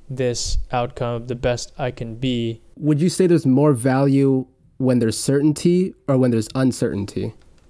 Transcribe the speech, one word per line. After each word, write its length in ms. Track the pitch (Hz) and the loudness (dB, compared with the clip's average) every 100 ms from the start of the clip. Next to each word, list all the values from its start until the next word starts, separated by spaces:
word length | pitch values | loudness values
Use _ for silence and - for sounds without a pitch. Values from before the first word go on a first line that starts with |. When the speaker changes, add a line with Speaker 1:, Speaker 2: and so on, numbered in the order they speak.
| - | -12
Speaker 1:
this 480 | 131 123 117 - - - | -4 -2 -2 -2 -2 -2
outcome 560 | 123 120 - 120 117 117 | -4 -4 -4 -6 -6 -8
the 80 | 120 | -4
best 360 | 131 120 - - | -2 -4 -6 -8
I 140 | 131 | -8
can 240 | - 117 110 | -8 -10 -6
be. 460 | 135 123 113 113 - - | -4 -2 -4 -8 -14 -6
Speaker 2:
Would 240 | 151 147 | -2 0
you 80 | 175 | 0
say 160 | - 185 | 2 2
there's 180 | 170 131 | 4 4
more 260 | 127 151 | 4 4
value 720 | 127 127 131 139 135 139 131 131 _ _ - | 2 2 2 2 2 2 2 -2 _ _ -4
when 220 | 127 123 | 0 2
there's 180 | 113 - | 2 0
certainty 760 | - 139 151 147 175 175 185 - - | 0 2 2 2 2 2 0 -4 -2
or 100 | 131 | 2
when 120 | 127 | 2
there's 160 | 113 107 135 | 2 -2 0
uncertainty? 800 | 131 117 120 90 101 - 107 - - _ | 0 0 -2 -4 -6 -6 -8 -10 -20 _